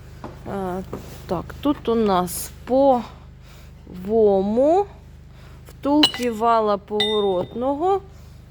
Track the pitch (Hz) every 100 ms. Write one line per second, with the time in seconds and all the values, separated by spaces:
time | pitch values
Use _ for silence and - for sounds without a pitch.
0 | - - - - - 202 185 180 190 -
1 | - - - 175 - - - - - 226
2 | 214 185 180 - - - - 262 277 247
3 | 220 - - - - - - - - 180
4 | 185 226 214 196 196 226 285 359 403 -
5 | - - - - - - - - 269 294
6 | 302 - 240 214 233 226 214 202 202 208
7 | 208 214 202 180 180 226 254 285 359 392
8 | - - - - -